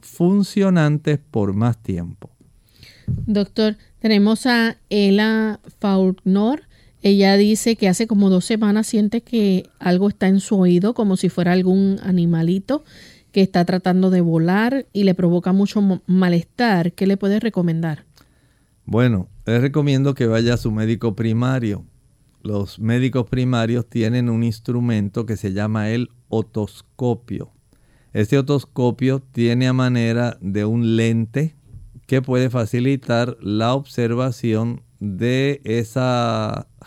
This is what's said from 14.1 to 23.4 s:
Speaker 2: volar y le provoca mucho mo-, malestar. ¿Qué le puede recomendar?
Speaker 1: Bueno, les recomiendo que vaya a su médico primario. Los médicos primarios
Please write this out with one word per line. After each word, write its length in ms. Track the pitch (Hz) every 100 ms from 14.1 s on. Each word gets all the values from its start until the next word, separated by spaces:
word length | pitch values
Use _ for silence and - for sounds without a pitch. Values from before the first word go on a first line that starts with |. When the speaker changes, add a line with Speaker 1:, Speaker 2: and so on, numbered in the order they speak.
| 185
Speaker 2:
volar 640 | 170 165 165 196 233 269 -
y 100 | 202
le 120 | 196 180
provoca 380 | 180 175 180
mucho 280 | 190 202 214
mo-, 200 | 196 185 -
malestar. 880 | 185 180 170 - - 240 185 170
¿Qué 140 | - 190
le 100 | 196
puede 220 | 196 208
recomendar? 640 | 226 190 175 160 165 147 - _ _ _ _ _ _ _ -
Speaker 1:
Bueno, 440 | 107 123 104 90 - -
les 160 | 117
recomiendo 520 | 135 147 143 131 139
que 140 | 139 117
vaya 280 | 113 117 120
a 20 |
su 140 | 120
médico 440 | 110 110 113 117 98
primario. 720 | 113 113 123 131 113 98 - _ _ _ _ _
Los 380 | 101 104 98 -
médicos 480 | 110 120 127 127 113
primarios 580 | 127